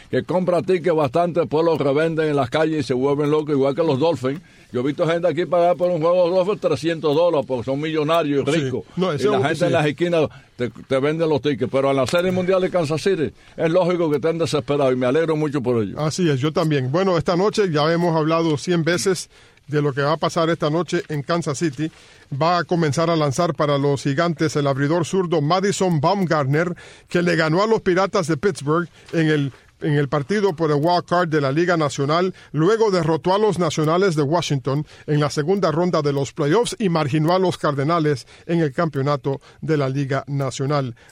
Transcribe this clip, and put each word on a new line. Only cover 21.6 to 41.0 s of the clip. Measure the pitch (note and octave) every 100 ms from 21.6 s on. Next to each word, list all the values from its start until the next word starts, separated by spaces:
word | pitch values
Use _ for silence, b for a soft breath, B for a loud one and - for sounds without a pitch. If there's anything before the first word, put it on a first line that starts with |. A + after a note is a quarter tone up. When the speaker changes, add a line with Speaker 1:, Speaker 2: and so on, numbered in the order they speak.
| E3 D3 D#3 B B B B
Speaker 2:
Va | C#3 D#3+ F3
a |
comenzar | E3 E3+ D#3 C3+ E3
a | E3
lanzar | D3 C3 E3+
para | C3 D3 C#3+
los | C#3+ C#3
Gigantes | D3 C#3 E3+ D#3 D#3+ D3+
el | C#3+
abridor | C3+ C#3+ F3
zurdo | D#3+ F#3+ F3 D#3+
Madison | C#3+ F#3 G3 - F#3 D#3+
Baumgartner, | D#3+ G3+ E3+ D#3+ C3+ D3 F3 F3 B B B
que | F3+
le | F3 E3
ganó | D#3+ E3+
a | A3
los | G#3+
Piratas | F#3+ F3 F#3+ G#3 D#3+
de | D3+
Pittsburgh | G3+ D#3+ C#3 E3 E3+ B B
en | E3+ D#3
el, | D3+ C#3 B B -
en | D#3+
el | D3 C#3+
partido | D3+ C#3+ G#3 G3
por | D3+ D#3+
el | D3
wild | E3 F3 -
card | F3 F3
de | D3+
la | C3+
Liga | C#3+ F3+ E3+
Nacional. | C#3+ - C#3 E3 F#3 - B
Luego | C#3+ E3 A3 A3
derrotó | F3+ D#3 D#3+ F3
a | G3
los | G#3+ E3+
Nacionales | E3 D#3+ D#3 F3 G3+
de | D#3
Washington | C#3 E3+ - C#3 C3 C#3+ - B -
en | D3
la | D3
segunda | D3+ D3 G3+ F3+
ronda | D3+ F3+ E3+
de | D3
los | C#3+ C#3
playoffs | - D3 G3 A#3+ -
y | G3+
marginó | E3 D3 D#3 D#3
a | F#3
los | F3+ -
Cardenales | D#3+ C#3+ C#3+ E3+ D3+ C3+ - B -
en | E3+
el | D3+
campeonato | B2+ E3+ C#3 C#3 C#3+ C#3+ C3+ B B
de | D3 D3+
la | C3+
Liga | C3+ C3+ C#3 -
Nacional. | C#3 C3+ - C#3 D3 B2+ A#2